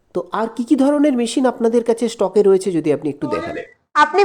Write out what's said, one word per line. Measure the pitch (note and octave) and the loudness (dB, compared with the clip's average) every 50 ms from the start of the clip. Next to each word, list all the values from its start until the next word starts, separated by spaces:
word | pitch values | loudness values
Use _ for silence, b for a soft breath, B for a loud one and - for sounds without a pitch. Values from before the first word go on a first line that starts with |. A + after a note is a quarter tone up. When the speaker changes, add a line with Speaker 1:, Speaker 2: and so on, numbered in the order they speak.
| _ _ _ | _ _ _
Speaker 1:
তো | F3+ F3 - - G3 | -10 -8 -6 -6 -6
আর | A3+ A3 A3 | -6 -6 -6
কি | - A#3 - | -8 -2 0
কি | D4+ B3+ C4 | 0 2 2
ধরনের | C#4 D4 D4 C#4+ D4+ C4 A#3+ | 2 2 2 2 2 2 0
মেশিন | A#3+ A3+ - D4 C4 B3+ B3 | -2 -2 -2 0 0 0 0
আপনাদের | - A3+ A3+ A#3 A#3+ A3+ - | 0 -2 0 2 2 0 0
কাছে | A3+ - B3 A3 - | -2 -2 -2 -4 -2
স্টকে | - G3+ F3+ - G#3+ G3+ G3 | -2 -4 0 2 2 4 4
রয়েছে, | G3 F#3 F#3+ G3+ F3 | 4 2 2 -2 -2
যদি | D#3+ D3 D#3 C#3 | -2 0 0 -2
আপনি | C3+ - D3 C#3 | -2 -2 -6 -6
একটু | - D#3+ - E3+ | -6 -6 -6 -6
দেখান। | E3 - - - - - - _ _ _ _ _ - D4+ | -6 -6 -8 -10 -12 -12 -14 _ _ _ _ _ 0 0
Speaker 2:
আপনি | D4+ - F#4+ G4+ | 2 2 2 4